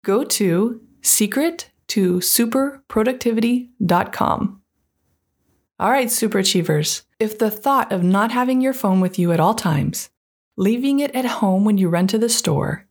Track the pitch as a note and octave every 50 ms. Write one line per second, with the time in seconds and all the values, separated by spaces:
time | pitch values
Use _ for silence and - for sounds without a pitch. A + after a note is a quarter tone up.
0 | _ - G3 A3+ C#4+ - - - G#3 F#3 E3 F3 G#3 A#3+ A#3+ - - _ _ _
1 | - - - - G#3+ G#3 - C4+ D4 E4+ E4 E4+ - - _ _ _ - - G#3
2 | F#3+ F3+ F3+ F3+ F3 - - - A#3 A#3 A#3 C4+ C4+ C#4+ C#4 - _ _ - A3+
3 | A3 B3 B3+ B3+ - A#3+ A3+ A3 A3+ A#3 A#3+ B3 B3 - _ _ G3+ E3+ F3+ F3
4 | - - - - - - - - - G3 G3 - _ _ _ _ _ _ _ _
5 | _ _ _ _ _ _ _ _ _ _ _ _ _ _ _ _ - G3 B3 C#4
6 | B3+ A3+ - - - G#3+ G3 G3+ F#3+ - - F#3 E3 D#3+ D#3 D3+ D#3 - - -
7 | _ _ _ _ A3 G#3+ G#3+ - A3+ G#3+ G#3+ G#3 - C#4 C#4 C4 - - F#3+ F#3
8 | F3 F3+ F#3 G3 G#3 A#3 A3+ B3 B3+ B3+ C4 B3+ B3+ C4 C4 C4 - G3+ F#3+ F#3
9 | F#3 F3+ F#3 - F3 E3+ E3+ E3 D#3 F#3 A3 A3+ - F3 D#3 C#3+ - - - -
10 | - - _ _ _ _ _ _ _ _ _ - F#3+ G3 A3+ B3 B3+ C#4 C#4 C#4
11 | D4 C#4 - B3+ B3+ A#3+ A3 - A3 G3 F#3 F#3+ G3+ G#3+ G#3 G3 F#3+ E3+ E3 E3+
12 | F3+ F#3+ A3+ A3 A3+ A#3 A3 - - F3+ D3+ C#3 C#3 - D3 - - _